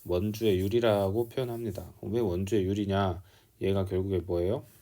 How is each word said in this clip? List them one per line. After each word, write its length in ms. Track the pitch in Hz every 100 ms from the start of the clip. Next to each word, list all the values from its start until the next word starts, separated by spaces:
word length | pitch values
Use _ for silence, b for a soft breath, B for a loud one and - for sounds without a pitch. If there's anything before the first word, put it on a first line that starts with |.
원주의 540 | - 90 104 107 110 92
율이라고 680 | 98 117 117 101 95 110 117
표현합니다. 640 | 131 123 117 117 92 87 -
왜 180 | 95 117
원주의 440 | 104 87 98 110
율이냐? 580 | 95 101 98 98 95 90 b b b -
얘가 240 | 95 98 95
결국에 340 | 92 98 90
뭐예요? 440 | 90 87 90 139 - -